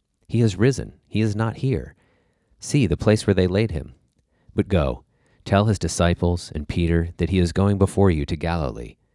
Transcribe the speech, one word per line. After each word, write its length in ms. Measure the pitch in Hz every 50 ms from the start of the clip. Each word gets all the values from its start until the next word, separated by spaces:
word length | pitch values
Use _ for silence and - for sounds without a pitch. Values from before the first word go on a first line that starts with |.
| _ _ _ _ _ -
He 120 | - 113
has 160 | 120 110 95
risen. 380 | 90 104 131 131 - 60 52 - - _ _
He 100 | - 101
is 160 | 110 110 101
not 220 | 107 113 113 107 -
here. 360 | - 135 131 76 - - - _ _ _ _ _ _ _ _ _ _ _ _ _
See 300 | - - - 147 131 87
the 80 | 82
place 320 | - - 110 107 104 - -
where 60 | 98
they 140 | 92 92 90
laid 240 | 90 98 113 110
him. 240 | - 78 60 - - _ _ _ _ _ _ _ _ _ _ _ -
But 140 | - 104 -
go, 340 | - 87 76 67 62 - - _ _ _ _ _ _ _ -
tell 220 | - - 98 104
his 120 | 113 104 92
disciples 760 | - 82 - - 87 85 87 - - 85 87 85 - - -
and 140 | - 76 -
Peter 400 | - 90 87 82 82 85 82 85 85 -
that 140 | 87 80
he 80 | 92 92
is 120 | 90 85
going 260 | 80 - 95 101 104 95
before 320 | 98 98 - - 101 98
you 160 | 87 78 71 -
to 100 | - 76
Galilee. 580 | - 82 85 85 78 65 55 55 60 - - _ _ _ _